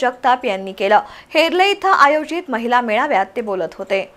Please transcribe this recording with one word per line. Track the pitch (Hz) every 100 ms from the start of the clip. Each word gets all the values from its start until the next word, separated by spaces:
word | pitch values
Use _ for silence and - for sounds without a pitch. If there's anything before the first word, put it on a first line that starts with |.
जगताप | 254 254 254 254
यांनी | 254 190 190
केलं. | 190 277 208 - - -
हेरले | 320 330 359 392
इथं | 403 381
आयोजित | 370 285 302 277 330 359
महिला | 233 233 240
मेळाव्यात | 240 214 294 202 196
ते | 247
बोलत | 214 190 165 -
होते. | 190 190 -